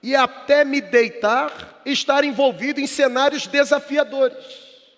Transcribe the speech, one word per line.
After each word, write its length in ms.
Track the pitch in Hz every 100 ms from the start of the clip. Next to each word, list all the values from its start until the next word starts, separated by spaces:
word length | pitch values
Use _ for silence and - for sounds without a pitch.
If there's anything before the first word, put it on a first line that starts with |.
e 120 | 226
até 500 | 269 247 - - 285
me 160 | 294 277
deitar, 1000 | 196 240 226 - 208 240 294 - - -
estar 380 | - 277 - 277
envolvido 580 | 294 220 277 175 254 294
em 60 | 277
cenários 600 | - 269 247 277 294 -
desafiadores. 1160 | 285 285 285 285 285 302 269 262 - - - - _ _